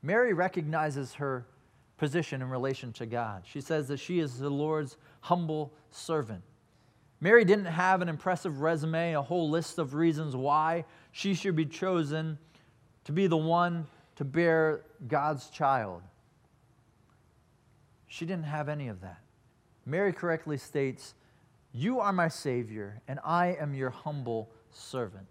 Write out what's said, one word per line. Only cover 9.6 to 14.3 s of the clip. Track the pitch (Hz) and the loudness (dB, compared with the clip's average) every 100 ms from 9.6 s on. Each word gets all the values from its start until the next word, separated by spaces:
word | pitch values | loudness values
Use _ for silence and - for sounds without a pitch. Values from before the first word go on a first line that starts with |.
| 160 - | -2 -4
of | 147 | -4
reasons | 143 170 151 156 | 2 2 2 -2
why | 127 135 147 156 170 160 - - | -2 2 4 4 0 -4 -14 -20
she | - 202 | -6 -2
should | 185 202 | 0 0
be | 160 156 | 0 0
chosen | - 185 180 147 156 160 151 - - _ _ _ _ | -2 0 2 0 -2 -4 -8 -14 -20 _ _ _ _
to | - | -4
be | 151 196 | 2 4
the | 165 | 4
one | 160 170 175 170 151 - - - | 4 4 2 0 -6 -14 -20 -8
to | |
bear | 143 | -2